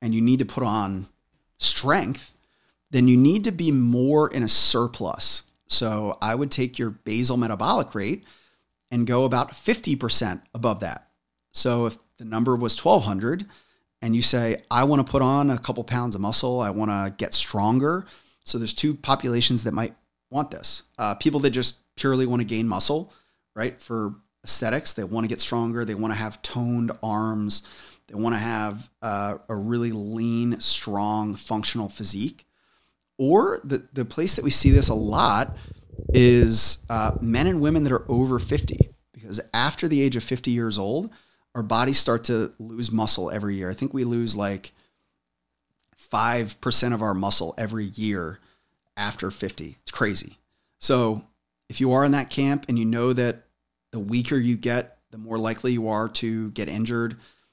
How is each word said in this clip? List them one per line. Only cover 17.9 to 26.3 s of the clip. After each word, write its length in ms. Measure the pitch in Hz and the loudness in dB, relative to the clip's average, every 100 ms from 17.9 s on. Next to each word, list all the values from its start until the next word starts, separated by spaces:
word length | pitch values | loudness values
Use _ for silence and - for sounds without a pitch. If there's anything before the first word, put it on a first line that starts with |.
| 180 190 - _ _ | -2 -6 -20 _ _
So 120 | - 120 | -6 -4
there's 180 | 113 | -2
two 200 | - 151 | 0 -2
populations 680 | 143 - 135 127 120 120 123 | -2 0 0 0 2 2 2
that 80 | 113 | 0
might 220 | 104 113 - _ _ _ | -2 -4 -8 _ _ _
want 220 | 135 147 | -6 -6
this. 320 | - - - - - | -6 -8 -8 -10 -6
Uh, 160 | 107 | -4
people 240 | 101 156 143 | 0 0 2
that 100 | 139 | 2
just 280 | 123 120 - _ | 2 -2 -4 _
purely 320 | - 135 131 127 | -4 0 2 2
wanna 180 | 123 | 0
gain 240 | 110 113 113 | -2 -2 -2
muscle, 440 | 92 - 151 - _ _ _ _ | 0 0 -2 -4 _ _ _ _
right? 260 | - 123 - | -8 -6 -8
For 340 | - 113 107 104 _ _ | -8 -6 -6 -8 _ _
aesthetics, 480 | - - 113 131 - | -2 0 0 -2 -4
they 120 | - | -6
wanna 240 | 95 113 113 | -4 -4 -4
get 120 | 117 | -4
stronger, 440 | - 120 117 117 | -4 -2 -2 -4
they 100 | 110 | -6
wanna 200 | 104 110 | -4 -4
have 280 | 107 110 | -4 -6